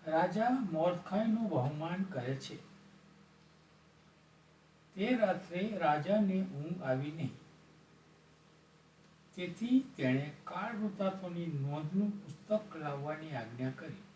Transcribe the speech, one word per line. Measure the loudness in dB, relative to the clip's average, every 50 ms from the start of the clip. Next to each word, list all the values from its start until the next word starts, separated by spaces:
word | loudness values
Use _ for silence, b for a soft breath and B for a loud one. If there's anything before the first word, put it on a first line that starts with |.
| -4
રાજા | 2 2 4 4 4 2 2 2 4 2 2 0 0 0
મોર્દખાઈનું | 2 2 2 2 0 -4 -2 0 0 2 2 2 2 2 2
બહુમાન | 2 2 0 0 -2 -2 -4 -4 -2 -2 -2
કરે | -2 -2 -4 -2 -2 -4
છે. | -4 -6 -10 -12 -12 -14 -18 -20 -20 -20 -20 -20 -20 -20 -20 -20 -20 -20 -20 -20 -20 -20 -20 -20 -20 -20 -20 -20 -20 -20 -20 -20 -20 -20 -20 -20 -20 _ _ -20 -20 -20 -20 -20 -20 -20 -20 _ -20 -20 -18 -4
તે | -2 2 2 4
રાત્રે | 4 4 4 4 2 -2 -6 -4 -2 -2 -2 -2 2
રાજાને | 4 4 4 4 4 4 4 4 6 4 4 2 0
ઊંઘ | 0 -4 -6 -4 -4 -4 -4 0
આવી | 0 0 0 0 -4 -4
નહીં, | -4 -4 -6 -6 -8 -18 -20 -20 -20 -20 -20 -20 -20 -20 -20 -20 -20 -20 -20 -20 -20 -20 -20 -20 _ -20 -20 -20 -20 -20 -20 -20 -20 _ -20 _ _ -20 -20 -20 -20 -20 -18 -10
તેથી | -8 -6 -6 -4 -4 0 6 6 6 6 4 -6
તેણે | 0 2 4 4 4 2 0 -6 -10 -12
કાળ | -8 -6 -4 -4 -4 -4
વૃત્તાંતોની | -2 -2 -4 -2 0 0 0 0 -2 -8 -6 -6 -4 -4
નોંધનું | -4 -2 -2 -2 -2 -2 -2 -4 0 2 2 2 2 0 -4 -8
પુસ્તક | -12 -16 -16 -6 -2 -2 -2 -2 -4 -10
લાવવાની | -8 -6 -6 -6 -4 -4 -6 -6 -6 -6 -8 -6
આજ્ઞા | -8 -8 -8 -8 -4 -4 -4
કરી | -4 -6 -10 -12 -12 -14 -16 -20 -20